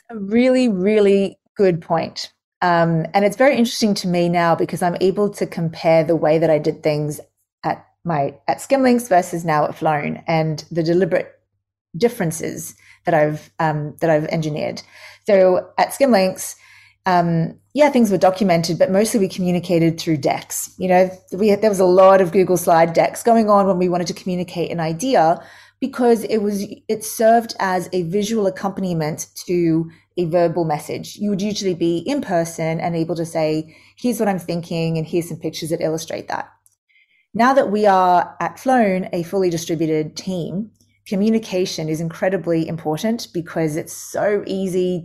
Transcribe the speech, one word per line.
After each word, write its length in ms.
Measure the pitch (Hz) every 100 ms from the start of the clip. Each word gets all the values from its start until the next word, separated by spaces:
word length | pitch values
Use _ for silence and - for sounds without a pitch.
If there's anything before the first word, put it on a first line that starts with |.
| -
a 80 | 233
really, 500 | 196 226 254 254 254
really 680 | 190 185 214 202 196 196 - _ -
good 260 | 196 170
point. 500 | - 165 - - - _ _ -
Um, 440 | 180 170 165 165 160
and 120 | 202
it's 120 | 202 196
very 200 | 262 285
interesting 380 | 240 - 226
to 120 | 202 185
me 220 | 175 175
now 260 | 175 170
because 280 | 165 170 175
I'm 160 | 180 185
able 300 | 190 190 208
to 160 | 202 170
compare 580 | - 165 165 175 165
the 160 | 160 165
way 140 | 156 160
that 120 | 160
I 100 | 151
did 240 | 156 160
things 360 | 156 147 151 147 - _ _ _
at 200 | 160 165 _ _
my, 300 | 170 156 143 - -
at 120 | -
Skimlinks 500 | - 277 262 240 233
versus 360 | 180 180 170
now 200 | 170 151
at 100 | 151
Flown 480 | - 160 151 156 156 -
and 380 | 165 160 151 -
the 120 | 165
deliberate 560 | 160 170 190 185 - _ _ _ _ _ _ 165
differences 800 | 233 233 175 156 160 - 165 - _ _
that 80 | -
I've, 380 | 160 151 151 - -
um, 380 | 160 151 147 -
that 80 | 165
I've 180 | 156 156
engineered. 540 | 170 156 147 - - - - - - -
So 420 | 196 185 180 - -
at 140 | -
Skimlinks, 640 | - 269 220 185 190 - - _ - _ _
um, 540 | - 180 170 165 160 - _
yeah, 160 | 262 294
things 200 | 262 220
were 80 | 190
documented, 600 | 185 185 202 170 165 165
but 120 | -
mostly 300 | 190 220 240
we 80 | 190
communicated 720 | - 180 175 170 170 165 160
through 180 | - 156
decks. 560 | 170 165 - - - -
You 100 | 185
know, 220 | 180 185 - _
we 160 | 185 214
had, 120 | 208
there 100 | 214
was 100 | 196
a 40 |
lot 360 | 190 180 190 190
of 120 | 185
Google 240 | 170 180 180
slide 360 | 175 165 170
decks 300 | 165 156 -
going 280 | - 226 214
on 160 | 208 190
when 120 | 180
we 100 | 180
wanted 180 | 175 175
to 80 |
communicate 560 | 180 - 180 180 175 165
an 100 | 170
idea 600 | 160 165 262 233 160 175 - - - _
because 440 | 262 - 240 233
it 140 | - 220
was, 260 | 208 202 202 - -
it 160 | 214
served 520 | - - 220 233 226 -
as 300 | 190 185 180
a 120 | 185
visual 420 | 165 196 208 226 196
accompaniment 800 | 185 196 190 190 170 151 160 - - -
to 440 | 180 170 160 160 - _ -
a 80 |
verbal 400 | 175 175 170 165
message. 520 | 165 151 - 139 - -
You 140 | 208
would 120 | 202
usually 320 | 208 208 202
be 240 | 170 170 170
in 220 | 170 285
person 600 | - 180 165 - 160 160
and 160 | 175 170
able 200 | 165 170
to 100 | 165
say, 500 | 165 156 156 160 - _ _
"Here's 220 | 247 233
what 100 | 214
I'm 100 | 190
thinking, 600 | 165 170 170 170 165 165
and 80 | 156
here's 220 | 175 165
some 100 | 160
pictures 320 | 160 160 160
that 100 | 165
illustrate 480 | 160 160 165 - -
that." 220 | - - _ _ _ _ _ _ _ _
Now 180 | 202 240
that 180 | 269 226
we 160 | 208 208
are 500 | 190 185 180 - -
at 180 | 170 -
Flown, 500 | 254 262 208 185 190
a 100 | 180
fully 280 | 170 202 185
distributed 680 | 165 - 165 160 156 151 -
team, 560 | - 185 156 180 220 _ _ _ -
communication 840 | 196 208 220 220 185 185 - 156
is 120 | 156
incredibly 680 | 165 165 185 190 165 165 160
important 600 | 165 151 156 220 233 -
because 440 | 175 165 - 160 156
it's 160 | -
so 500 | - - - 175 208 -
easy 580 | 190 190 180 180 180